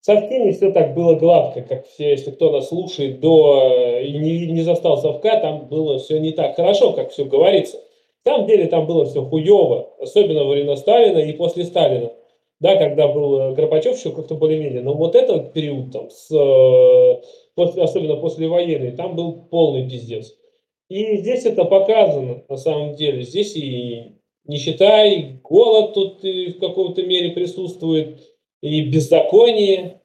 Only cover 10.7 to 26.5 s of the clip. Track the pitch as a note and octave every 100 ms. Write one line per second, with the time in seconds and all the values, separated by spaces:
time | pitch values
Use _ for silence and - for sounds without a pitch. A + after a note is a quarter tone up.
10.7 | C#3 - A#3+ A3 E3+ D3+ D3 F3 F3 F3
11.7 | F3+ D3 B2+ A#2 - _ _ _ _ E3+
12.7 | F#3+ D3+ D3 C#3+ D3 C#3+ C3+ C3+ C3 D#3
13.7 | D#3 A#3+ B3+ D#3+ D#3 D3+ D#3 D#3 D#3 D3
14.7 | B2 C3 D3 E3 A#3+ C4 - C3+ D#3+ D3
15.7 | C3+ B2+ - - _ _ D#3 C#3 C3 C3
16.7 | B2+ B2+ B2+ B2+ B2 - - _ - E3+
17.7 | F#3 E3 F#3+ D#3 C#3+ D#3+ D#3 D#3+ F3 E3+
18.7 | D3 B2+ B2 F3+ E3 E3+ E3 _ E3+ D#3
19.7 | C3 C3 B2 A2+ A2 - _ _ _ _
20.7 | _ _ F#3+ A3 G#3 G3 B3 A#3 F#3+ E3+
21.7 | G3 G3 A3 F3+ D3 B2+ A#2+ _ C3+ D#3+
22.7 | D3 D3 D3 D3 C3 B2 F#3+ G3+ D#3+ C#3
23.7 | B2 B2 A#2 A#2 _ _ _ - D3 D3
24.7 | - G3 A3 G#3 F#3 C#3 - - F3+ A#3
25.7 | A3 - G3+ G3 - F#3+ F#3 F3